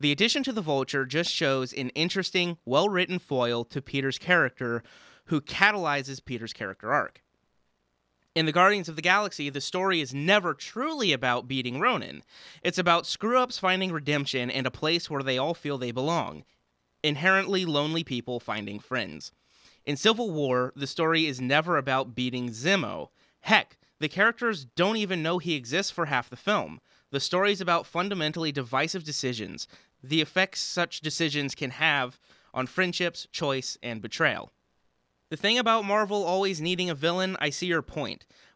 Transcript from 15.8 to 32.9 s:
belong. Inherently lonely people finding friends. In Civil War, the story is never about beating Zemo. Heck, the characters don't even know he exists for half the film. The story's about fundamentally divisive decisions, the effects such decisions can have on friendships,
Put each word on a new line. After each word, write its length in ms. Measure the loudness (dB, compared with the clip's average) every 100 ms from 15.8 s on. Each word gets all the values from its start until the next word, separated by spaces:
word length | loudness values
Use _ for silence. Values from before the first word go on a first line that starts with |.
| -4
belong. 520 | -2 0 0 -2 -8 -16 _ _ _ _ _
Inherently 640 | -2 2 4 4 4 0
lonely 400 | 2 2 2 -2
people 360 | -2 -4 -4 -6
finding 380 | -4 -6 -6 -10
friends. 540 | -6 -4 -4 -8 -14 _ _ _ _ _ -6
In 100 | 2
Civil 340 | 2 2 0
War, 400 | 0 2 2 0 -4
the 100 | -6
story 400 | 0 4 4 2
is 140 | 0
never 380 | 2 2 4 0
about 360 | 2 0 0
beating 360 | -2 -2 -2 -6
Zemo. 580 | -2 2 2 0 -6 -10 _ _ _
Heck, 380 | 2 2 2 _ _ -6
the 80 | -4
characters 560 | 2 2 2 -2 -4
don't 320 | -4 0 2 2
even 260 | -2 -2
know 160 | 0 -2
he 160 | -2
exists 380 | -4 -2 -2 -2
for 140 | -2 0
half 220 | 0 -2
the 80 | -6
film. 440 | -2 0 -2 -10 _ _ _
The 80 | -6
story's 400 | -2 2 2 2
about 260 | 0 0 0
fundamentally 640 | -4 -2 -2 -2 -2 -4
divisive 540 | -4 -2 0 0 -4
decisions, 640 | -6 -4 -4 -4 -6 -10 -14 -18 _ _
the 180 | -2 0
effects 400 | 2 0 0 -2
such 400 | -6 -2 -4 -4
decisions 540 | -6 -2 0 0 -4
can 160 | -4 -6
have 480 | 0 0 2 -2 -8 _ _ _
on 140 | -6 -4
friendships, 640 | 0 0